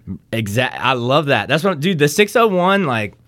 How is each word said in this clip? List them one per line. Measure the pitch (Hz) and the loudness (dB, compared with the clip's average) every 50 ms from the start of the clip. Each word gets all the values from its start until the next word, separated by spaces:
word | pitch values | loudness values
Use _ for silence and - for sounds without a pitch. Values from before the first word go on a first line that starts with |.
| - - 95 78 _ - - | -12 -12 -12 -12 _ -8 -6
Exact-, | 117 110 101 101 117 127 127 - 67 | -4 -4 -2 -2 -2 -2 -2 -2 -4
I | 78 123 135 | -2 -2 0
love | 123 120 123 131 151 160 | 0 0 0 0 0 2
that. | 139 135 113 101 - | 2 0 0 0 0
That's | 131 160 147 | -2 0 0
what, | 196 185 147 | 0 -2 -2
dude, | 139 190 196 147 | -2 -2 0 2
the | 143 147 | 2 0
six | - - 208 208 - | 2 2 0 2 4
oh | 247 233 | 2 2
one, | 226 190 180 175 185 196 196 190 | 4 2 2 2 2 2 2 0
like, | 147 123 113 107 104 - _ _ | 0 -2 -2 -4 -6 -8 _ _